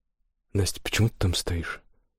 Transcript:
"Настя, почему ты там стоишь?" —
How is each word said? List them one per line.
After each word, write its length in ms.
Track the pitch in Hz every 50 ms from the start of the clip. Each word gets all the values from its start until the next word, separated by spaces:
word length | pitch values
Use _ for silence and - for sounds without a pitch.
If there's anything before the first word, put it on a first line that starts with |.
| _ _ _ _ _ _ _ _ _ _ -
"Настя, 260 | 101 95 - - -
почему 260 | - - - - 107 113
ты 60 | - -
там 160 | - 92 85
стоишь?" — 480 | - - - 87 82 80 - - - _ _ _ _ _ _ _